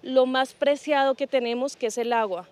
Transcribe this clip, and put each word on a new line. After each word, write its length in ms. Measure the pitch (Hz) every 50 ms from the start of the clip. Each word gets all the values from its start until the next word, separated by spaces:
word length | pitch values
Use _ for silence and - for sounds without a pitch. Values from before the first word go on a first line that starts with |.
| -
lo 240 | - 262 262 254
más 260 | 254 254 262 262 262 -
preciado 600 | _ 285 285 294 277 - 294 294 277 269 269 269
que 100 | - 285
tenemos, 500 | 269 - 262 240 233 233 240 254 285 -
que 120 | _ 254
es 100 | 226 202
el 160 | 240 226 233 240
agua. 340 | 226 220 202 185 175 185 -